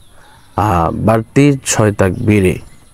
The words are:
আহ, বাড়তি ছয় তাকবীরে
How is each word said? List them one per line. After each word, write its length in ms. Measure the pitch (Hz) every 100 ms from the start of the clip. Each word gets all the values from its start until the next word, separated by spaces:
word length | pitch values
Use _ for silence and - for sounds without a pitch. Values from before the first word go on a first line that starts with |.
| - - - - _ -
আহ, 360 | 107 87 82
বাড়তি 640 | - 107 113 113 139 143 139 -
ছয় 260 | - 107
তাকবীরে 680 | 101 95 - 104 104 92 - - - -